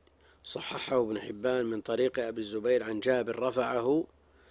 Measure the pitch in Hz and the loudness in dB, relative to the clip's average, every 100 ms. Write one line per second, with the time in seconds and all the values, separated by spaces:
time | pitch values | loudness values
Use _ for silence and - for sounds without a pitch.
0 | _ _ _ _ - - - 143 - 131 | _ _ _ _ -10 -8 -6 -8 0 2
1 | 113 104 101 104 127 127 113 110 - 117 | 2 -2 -6 -4 0 0 0 -2 -2 2
2 | 127 131 117 113 104 107 117 123 110 110 | 2 0 -4 -4 -6 -2 4 4 2 -2
3 | 127 123 113 110 127 120 120 123 123 156 | 2 2 2 -2 -2 0 0 2 2 2
4 | - _ _ _ _ | 0 _ _ _ _